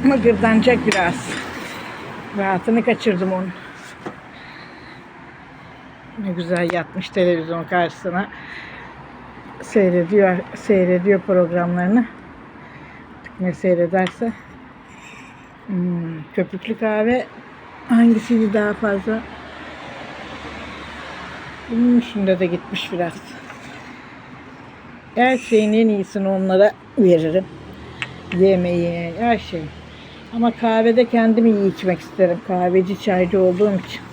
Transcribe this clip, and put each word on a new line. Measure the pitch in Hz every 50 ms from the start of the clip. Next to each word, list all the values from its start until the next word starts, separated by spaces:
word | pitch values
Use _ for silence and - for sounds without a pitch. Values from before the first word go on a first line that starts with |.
| -
mıgırdanacak | 269 277 247 208 240 220 190 208 220 220 220 214 247 240 214 165
biraz. | 214 - 190 175 175 - - - - - - - - - - - - - - - - - - - - - - - - - 202
Rahatını | 196 190 190 180 - 233 226 233 214
kaçırdım | 247 220 - - 226 190 175 190 190
onun. | 185 - 190 185 - - - - - - - - - - - - - - - - - - - - - - - - - - - - - - - - - - - - - - - - - - - - - - - - - - - - - 226
Ne | 202 190
güzel | 175 175 170 165 180 175 175 170
yatmış | - 170 156 - - 190 185 -
televizyon | - 202 180 180 175 165 160 165 170 170 156
karşısına. | - 185 180 170 165 - - - 185 170 180 208 - - - - - - - - - - - - - - - - - - - - - - - - - - -
Seyrediyor, | - - - 214 196 180 175 180 170 165 208 208 196 185 180 175 - - -
seyrediyor | - - - 208 190 180 175 180 180 175 202 202 185
programlarını. | - - 190 180 175 165 175 175 175 175 175 175 180 185 208 247 254 - - - - - - - - - - - - - - - - - - - - - - -
Artık | - - - -
ne | 185 180 165
seyrederse. | - - 185 180 170 175 165 185 190 185 180 - - 233 226 226 - - - - - - - - - - - - - - - - - - - - - - - - - -
Hmm, | - 196 180 180 180 175 170 165 165 160 156 151 - -
köpüklü | 208 180 - - 185 - 220 220 -
kahve | 226 214 214 214 214 233 247 254 - - - - - - - - - - - - - -
hangisiydi | 240 226 233 233 226 220 - - 240 220 220 208
daha | 202 214 208 208
fazla? | 208 - 233 208 202 196 185 214 220 220 - - - - - - - - - - - - - - - - - - - - - - - - - - - - - - - - - - - - - - - - - - - - - - - - - -
Bunun | 233 226 240 247 240 240
içinde | 233 - - 208 196 190 185 175
de | 190
gitmiş | 175 175 175 - - 196 180 - -
biraz. | 196 175 175 165 160 - - - - - - - - - - - - - - - - - - - - - - - - - - - - - - - - - - - - - - - -
Her | 226 247 254 262 240
şeyin | - - 240 214 214 208
en | 214 220 226 220
iyisini | 208 196 185 - - 202 196 190
onlara | 196 190 190 190 185 190 202 208 - - - - - -
veririm. | 202 180 175 160 160 160 160 185 190 - - - - - - - - - - - - - - - - - - 180
Yemeği, | 190 196 190 180 180 175 175 175 170 170 170 170 170 170 165 185
her | 226 240 233 196
şey. | - - 190 165 156 147 151 - - - - - - - - - - - 233
Ama | 233 233 240
kahvede | 240 - 233 226 220 226 226 233 226 247 247
kendim | 233 - 233 226 226 220 233 226
iyi | 233 214 202 196 190 -
içmek | - - 185 175 170
isterim. | - - - - 185 175 175 170 -
Kahveci, | - 185 180 180 180 180 190 185 185 196 180
çaycı | - 214 185 180 185 175 202 190
olduğum | 185 185 180 180 208 208 196
için. | 180 - - - - - -